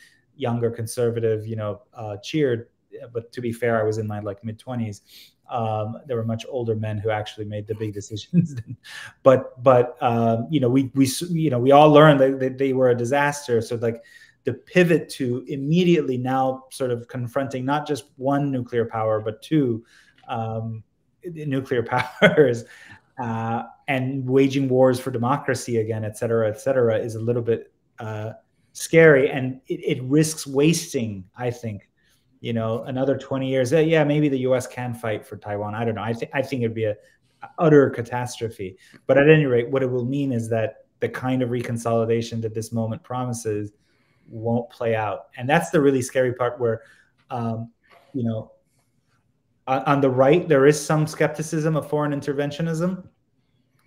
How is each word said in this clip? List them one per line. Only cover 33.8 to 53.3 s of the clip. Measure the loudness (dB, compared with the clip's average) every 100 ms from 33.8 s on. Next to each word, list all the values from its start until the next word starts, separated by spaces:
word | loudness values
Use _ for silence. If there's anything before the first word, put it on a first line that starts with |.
| 4 2
maybe | 2 2 2
the | 0
U | 0 0
S | -2
can | -8 -8
fight | -6 -6 -6 -8
for | -14
Taiwan. | -8 -6 -6 -4
I | -4
don't | -4
know. |
I | -6
thi-, | -6 -4
I | -4
think | -4 -4
it'd | -4
be | -2 -4
a | -4 _ _ _ _ -16 0
utter | 6 8 8
catastrophe. | 2 -6 -6 -8 -8 -10 -8 -14 -14 _ -6 2
But | 6
at | 8
any | 8 6
rate, | 2 0
what | -2
it | -2
will | -2 -2
mean | -2 -2
is | -4 -2
that | -2 -2 -6 _ _
the | -6
kind | -4 -2 -2
of | -2
reconsolidation | -2 -4 -4 0 0 2 0 -2 -6
that | -6
this | -6 -6
moment | -4 -4 -6
promises | -8 -6 -6 -6 -4 -6 -6 -14 _ _ _ _ _
won't | -8 -2 -2 -4
play | -4 -2 0
out, | -2 -6 -10 -8
and | 0
that's | 0 2
the | 2
really | 2 2
scary | 0 0 0
part. | 0 -4 -2
Where, | -2 -2 -8 _ _ _ -12
um, | -6 -6 -6 -10 _ _ _ _
you | -6
know, | -4 -4 -10 _ _ _ _ _ _ _ _ _ _ _ -4
on, | -2
on | 2 2
the | 4
right, | 4 6 4 4
there | 6 6
is | 4
some | 0 0 0
skepticism | 0 -2 -2 -6 -4 -2 -2
of | -2
foreign | -2 -2
interventionism, | -4 -4 -4 -4 -4 -4 -2 -4 -6 -12 _ _